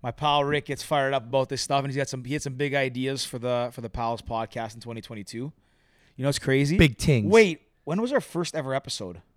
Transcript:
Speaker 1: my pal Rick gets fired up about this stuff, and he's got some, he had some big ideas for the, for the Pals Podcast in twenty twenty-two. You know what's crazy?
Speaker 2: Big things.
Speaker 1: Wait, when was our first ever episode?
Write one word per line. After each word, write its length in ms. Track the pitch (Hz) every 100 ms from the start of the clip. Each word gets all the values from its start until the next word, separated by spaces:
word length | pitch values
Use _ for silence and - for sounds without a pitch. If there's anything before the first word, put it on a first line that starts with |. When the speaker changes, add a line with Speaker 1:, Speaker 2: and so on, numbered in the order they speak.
Speaker 1:
my 80 | 127
pal 320 | 117 151 147
Rick 220 | 143 147 139
gets 180 | 139
fired 320 | - 151 135 135
up 80 |
about 260 | 117 135 131
this 140 | 131
stuff, 160 | - 139
and 80 | 139
he's 100 | 135
got 100 | 139
some, 160 | 131
he 100 | 123
had 100 | 147
some 100 | 143
big 220 | 127 143 139
ideas 500 | 135 123 131 135 -
for 140 | 127
the, 300 | 120 123 120
for 100 | 117
the 80 | 117
Pals 320 | 123 117 117
Podcast 540 | - 113 113 120 113 117
in 60 |
twenty 200 | 117 113
twenty-two. 380 | - 110 98 113
You 140 | 135 - _ _ _ _ _ -
know 80 | 131
what's 100 | 143
crazy? 400 | - 135 143 180
Speaker 2:
Big 220 | 160 113
things. 320 | - 135 104
Speaker 1:
Wait, 300 | 220 208 160 _ _
when 160 | - 175
was 140 | 240
our 80 | 269
first 320 | - 170 175
ever 220 | 160 135 135
episode? 480 | 135 - 95 87 -